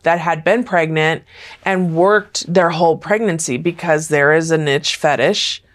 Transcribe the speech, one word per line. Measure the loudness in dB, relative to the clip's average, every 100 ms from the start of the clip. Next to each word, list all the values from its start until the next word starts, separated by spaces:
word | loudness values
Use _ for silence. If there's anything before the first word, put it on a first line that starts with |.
that | -2 0
had | -2 -2
been | 0 0
pregnant | 0 0 0 0 0 -2 -8 -20 -20 -10
and | -4 -2 0 2
worked | 2 2 0 -8 -2
their | 2 2
whole | 2 0 0
pregnancy, | -2 -2 0 -4 -4 -4
because | -4 -4 0 0 0
there | 2 4
is | 2 2
a | 0
niche | 0 -2 -2 -2
fetish | -2 0 0 0 -4 -8 _